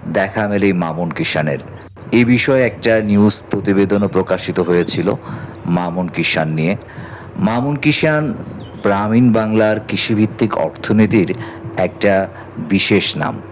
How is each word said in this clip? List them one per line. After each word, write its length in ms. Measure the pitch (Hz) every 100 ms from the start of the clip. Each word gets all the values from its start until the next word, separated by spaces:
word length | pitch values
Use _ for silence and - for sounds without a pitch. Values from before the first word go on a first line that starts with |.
| -
দেখা 320 | 80 98 110 104
মেলে 200 | 101 101
মামুন 380 | 90 82 80 85
কিষাণের। 500 | 78 80 80 76 69 - - - - -
এ 80 | 117
বিষয়ে 380 | 120 123 - 131
একটা 300 | 123 - 117 113
নিউজ 340 | 107 101 104 - -
প্রতিবেদনও 580 | 101 98 98 95 101 98
প্রকাশিত 500 | 95 92 92 - 90
হয়েছিল 480 | 85 87 85 - 87 - - - - - -
মামুন 400 | 87 90 87 87
কিষাণ 400 | 82 82 82 80 78
নিয়ে। 160 | 80 104 - - - - - -
মামুন 380 | - 120 139 143
কিষাণ 480 | 151 143 156 151 151 107 - - - -
গ্রামীণ 440 | 104 98 107 113 123
বাংলার 440 | 110 110 110 110 104 -
কৃষিভিত্তিক 640 | - - 110 107 - 110 -
অর্থনীতির 720 | 78 - - 107 107 110 87 - - - - -
একটা 380 | 92 - 101 95 95 - - - -
বিশেষ 380 | 95 - 101 - -
নাম। 180 | 73 - -